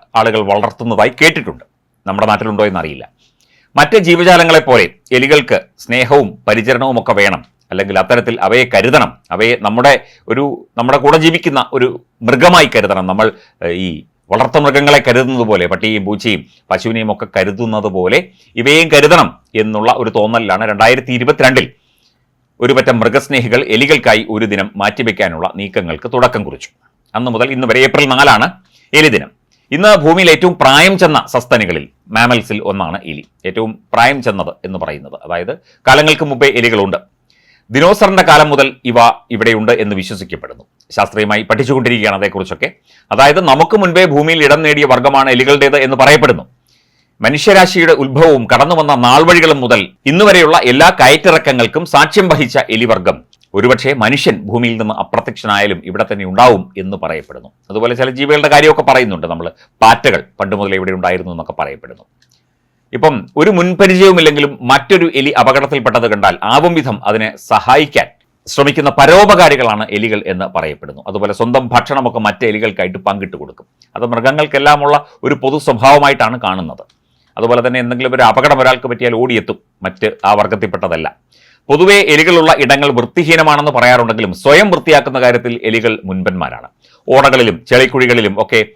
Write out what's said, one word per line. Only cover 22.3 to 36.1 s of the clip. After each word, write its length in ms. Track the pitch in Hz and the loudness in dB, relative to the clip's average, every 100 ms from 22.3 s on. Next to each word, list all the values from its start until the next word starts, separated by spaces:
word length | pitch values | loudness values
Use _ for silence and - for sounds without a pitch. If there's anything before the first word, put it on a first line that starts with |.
| _ _ - | _ _ -6
ഒരു 140 | 120 131 | 0 0
പറ്റം 180 | 127 117 | 0 0
മൃഗസ്നേഹികൾ 600 | 113 113 - 135 120 120 - 110 | 0 -2 -2 -4 -2 -2 0 0
എലികൾക്കായി 480 | 139 147 120 110 110 110 | 0 0 2 0 -2 -4
ഒരു 120 | 110 | -2
ദിനം 160 | 101 101 101 | -4 -6 -4
മാറ്റിവെക്കാനുള്ള 640 | 101 120 113 98 95 80 90 95 | -4 -2 -4 -2 -4 -4 -8 -8
നീക്കങ്ങൾക്ക് 480 | 98 104 85 80 117 123 | -8 -6 -6 -10 -6 -2
തുടക്കം 280 | 123 110 69 | 0 -2 -8
കുറിച്ചു. 240 | - - _ _ _ _ 110 | -14 -20 _ _ _ _ -8
അന്ന് 120 | 123 113 | -6 -4
മുതൽ 120 | 131 127 | -4 -2
ഇന്ന് 100 | 123 | -2
വരെ 100 | 123 131 | 2 2
ഏപ്രിൽ 180 | 147 139 131 | 2 0 2
നാലാണ് 340 | 139 110 160 - _ _ _ 147 | 4 4 0 -6 _ _ _ 0
എലി 120 | 156 98 | 2 0
ദിനം. 140 | 67 _ _ _ _ 147 | -4 _ _ _ _ 0
ഇന്ന് 140 | 214 196 | 2 4
ഭൂമിയിൽ 260 | 151 175 175 | 4 2 2
ഏറ്റവും 200 | 156 180 - | 2 0 2
പ്രായം 320 | 135 143 185 190 | 2 4 2 2
ചെന്ന 160 | 170 143 - | 0 0 -2
സസ്തനികളിൽ, 500 | 127 120 123 92 82 69 _ _ 113 | -6 -2 -2 -2 -6 -10 _ _ -2
മാമൽസിൽ 440 | 120 120 - 107 - | 0 0 -2 -6 -6
ഒന്നാണ് 280 | 98 82 95 80 | -6 -6 -8 -12
എലി. 120 | 73 - _ 95 | -16 -18 _ -10
ഏറ്റവും 240 | 101 110 101 _ | -6 -8 -10 _
പ്രായം 260 | 117 123 139 120 | 0 0 0 -4
ചെന്നത് 280 | 98 87 - 92 | -4 -8 -10 -14
എന്ന് 100 | 92 | -10
പറയുന്നത്, 340 | 78 73 69 71 78 | -10 -12 -16 -20 -10
അതായത് 280 | 87 92 160 _ _ 131 | -8 -8 -12 _ _ 0
കാലങ്ങൾക്ക് 380 | 139 156 | 2 2